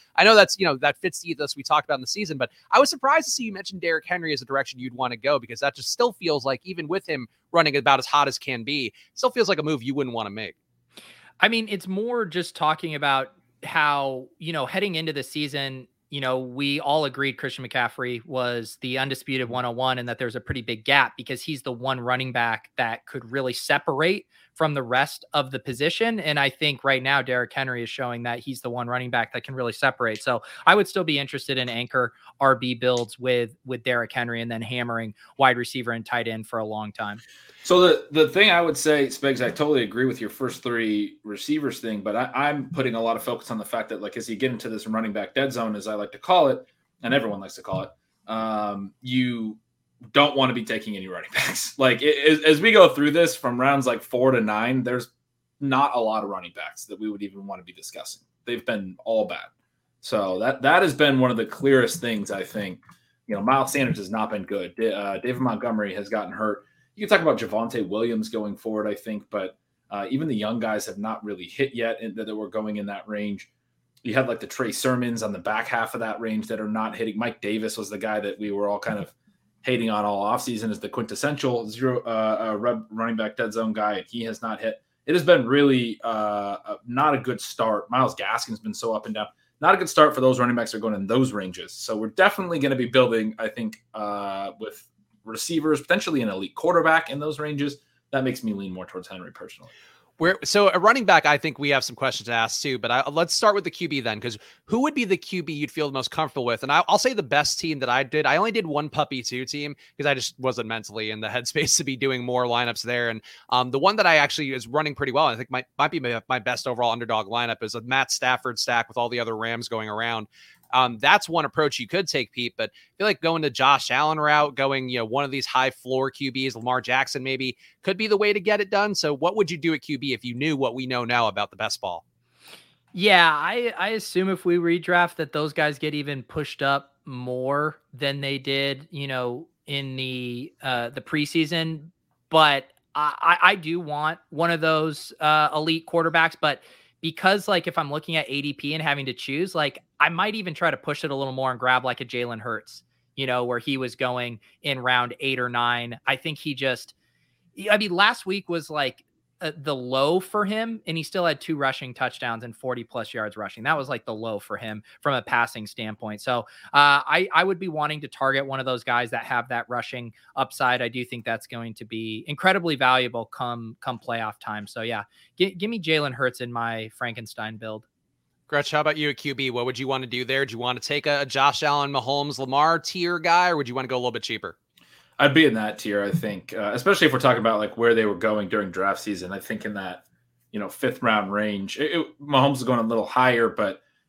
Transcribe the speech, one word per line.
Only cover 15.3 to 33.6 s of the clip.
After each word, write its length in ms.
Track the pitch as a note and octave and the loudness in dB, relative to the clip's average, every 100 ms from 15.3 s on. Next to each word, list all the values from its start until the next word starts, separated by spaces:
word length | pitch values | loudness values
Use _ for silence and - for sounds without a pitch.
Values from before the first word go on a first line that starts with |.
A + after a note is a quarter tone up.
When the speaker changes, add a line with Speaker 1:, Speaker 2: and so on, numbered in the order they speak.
| D3+ D3 C#3+ C3+ C3 B2 _ _ | -6 -6 -4 -6 -10 -16 _ _
Speaker 2:
you 120 | C#3 | -6
know, 180 | C3 C3 | -2 -2
we 400 | B2+ B2 C#3+ C#3+ | -4 -4 -2 -2
all 260 | C#3 D3+ | 0 0
agreed 280 | C#3+ C3 C#3 | 0 -2 -4
Christian 360 | B2 C#3 - B2+ | -4 -8 -8 -6
McCaffrey 560 | C3 A#2+ - B2 A#2+ | -2 -2 -2 -6 -6
was 540 | A#2 C3 B2 A#2+ A2+ - | -6 -4 -2 -4 -6 -10
the 160 | C3 C3 | -6 -4
undisputed 520 | C3+ C3 - C3 A#2+ | -2 -4 -4 -4 -4
one 160 | B2+ | -4
oh 80 | B2 | -4
one 260 | A#2 C3 B2+ | -2 0 0
and 100 | A#2+ | -4
that 100 | A#2 | -6
there's 180 | B2 A#2+ | -6 -6
a 40 | |
pretty 220 | - C#3 | -6 -6
big 220 | A2+ A#2 | -6 -4
gap 300 | A2 C#3 B2 - | 4 4 4 0
because 260 | B2 B2+ | -10 -8
he's 200 | - C#3 | -8 -8
the 100 | C3+ | -8
one 260 | A#2+ C3 B2+ | -6 -4 -4
running 320 | A#2+ B2+ C3 | -2 -2 -2
back 400 | B2 A#2 A2 - - | 0 0 -2 -6 -4
that 280 | A#2 A2+ - | -4 -4 -10
could 260 | C3+ A#2 | -14 -6
really 200 | C3+ B2+ | -4 -2
separate 760 | A#2+ - D3 - C#3 E3 G#3 - _ _ | -4 0 0 2 2 2 0 -6 _ _
from 180 | - D#3+ | -2 0
the 100 | C#3+ | 0
rest 420 | A#2+ B2+ D3 - - | 0 2 2 -4 -4
of 160 | D3 C3+ | -2 -2
the 80 | C3 | -6
position. 600 | - B2 D3+ - A3+ A3 | -6 -2 -2 0 0 0
And 200 | D#3 D3 | -2 0
I 80 | C#3 | 0
think 340 | - D3+ C3 | 0 -2 0
right 200 | C3+ C3+ | 0 2
now, 180 | C3 C#3 | 2 0
Derrick 320 | B2+ B2 A#2 | 2 -2 -2
Henry 300 | - C3 A#2+ | -4 -4 -4
is 80 | A#2 | -6
showing 320 | - B2 A#2+ | -6 -6 -4
that 160 | A#2+ A#2+ | -6 -6
he's 240 | C#3 B2+ | -8 -8
the 80 | B2 | -6
one 180 | A#2+ A#2+ | -6 -4
running 220 | B2 B2 | -4 -2
back 240 | A#2+ A#2 | -2 -2
that 100 | A#2+ | -6
can 100 | - | -10
really 200 | C3 A#2+ | -6 -6
separate. 480 | - C3+ - A#2 G#2+ | 0 0 2 -2 -2
So 200 | - A#2+ - - | -2 -2 -4 0
I 100 | - | 4
would 140 | G3+ G3 | 6 4
still 160 | G3 | 0
be 140 | D#3+ C#3+ | 0 -2
interested 400 | C#3 C#3 - C3 | -2 -6 -4 -2
in 100 | B2 | -2
anchor 460 | A#2 A#2+ C3 A#2+ - - - | -4 -2 -2 -2 -6 -20 2
R 140 | C3+ | 4
B 200 | B2+ B2+ | 4 0
builds 440 | A#2+ B2+ A#2+ A2+ - | 0 2 2 -2 -4
with, 360 | B2+ B2 A2+ - | 0 2 0 -6